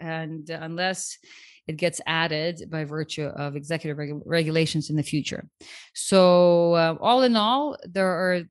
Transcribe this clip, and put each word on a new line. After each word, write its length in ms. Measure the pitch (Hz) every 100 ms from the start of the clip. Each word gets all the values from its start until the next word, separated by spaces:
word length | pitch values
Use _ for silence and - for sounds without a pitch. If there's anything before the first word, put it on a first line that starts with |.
and 480 | 165 160 160 160 151
unless 680 | 160 160 170 185 185 - - - - - _ -
it 100 | 156
gets 240 | 175 - -
added 640 | 160 165 151 165 165 -
by 160 | 160 147
virtue 400 | 156 151 - 147
of 300 | - 143 143
executive 420 | 143 165 156 143
regu-, 240 | 147 147 -
regulations 640 | 165 156 160 160 160 147
in 60 | 151
the 60 |
future. 440 | 143 151 135 - - _ - - -
So, 800 | - - 196 180 180 175 175 170
uh, 220 | 170 165 160
all 240 | 208 247
in 140 | 254 226
all, 400 | 214 262 294 - 180
there 220 | 180 190
are, 340 | 175 185 180 170